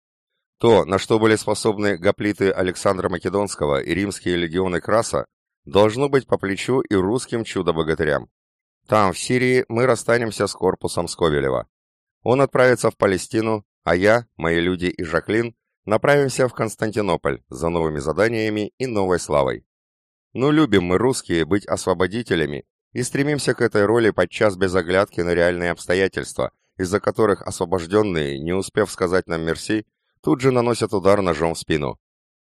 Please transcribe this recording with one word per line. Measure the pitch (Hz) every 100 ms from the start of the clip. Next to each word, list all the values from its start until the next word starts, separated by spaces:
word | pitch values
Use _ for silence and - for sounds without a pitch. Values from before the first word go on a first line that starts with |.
| _ _ _ _ _ _
То, | 117 104 76
на | 95
что | - 113
были | 110 107
способны | - 107 117 101 104 87
гоплиты | 92 - 104 101 98
Александра | 90 92 90 101 92 90
Македонского | 90 92 95 101 - 76 69
и | -
римские | 82 101 92 90 87
легионы | 87 85 95 87
Краса, | - 107 117 69 57 _ _ _ -
должно | 82 107 113 139
быть | 139 -
по | 98
плечу | 95 98 - 127
и | - 101
русским | 92 127 - 117
чудо-богатырям. | 110 98 87 80 78 80 78 71 60 _ _ _ _ _ -
Там, | 107 98
в | 85
Сирии, | - 127 127 127 -
мы | 117 127
расстанемся | 117 - 120 113 101 101
с |
корпусом | - 92 92 90 - 85
Скобелева. | - 85 73 67 62 58 _ _ _ _ _
Он | - 127
отправится | 135 131 127 120 113
в | -
Палестину, | 104 92 - 107 110 110 - _
а | - 87
я, | 101 117 117 -
мои | 82 85
люди | 87 92 90
и | -
Жаклин | 85 82 - 107 117 - _ _ -
направимся | 107 143 143 139 - 127
в |
Константинополь | - 113 - 110 101 101 82 76 65 -
за | 64 82
новыми | 85 80 76
заданиями | 69 78 110 117 110 107 104 -
и | 127
новой | 110 92 90
славой. | - 73 67 58 - _ _ _ _ _ _
Ну, | - 135
любим | 151 147 98
мы, | 87 90
русские, | 120 131 - 85 78
быть | 101 -
освободителями | 98 - 90 92 107 120 90 76 71 - _ _
и | 120
стремимся | 123 135 143 147 - 127
к |
этой | 117 110 101
роли | 117 110
подчас | 92 90 - 110 92
без | 95 90
оглядки | 82 92 104 -
на | 85
реальные | 87 85 87 87
обстоятельства, | 85 - 90 95 - 67 - 62 - _ -
из-за | 92 98
которых | - 104 110 95
освобожденные, | - 98 90 92 82 101 107 85 71 69
не | 78
успев | 92 95 - 101
сказать | - 92 92 90
нам | 98
«мерси», | 82 80 - 110 107 _ _ _
тут | - 147
же | 131
наносят | 127 120 113 107
удар | 104 90 101
ножом | 95 76 82 82
в |
спину. | - 80 69 55 _ _ _ _ _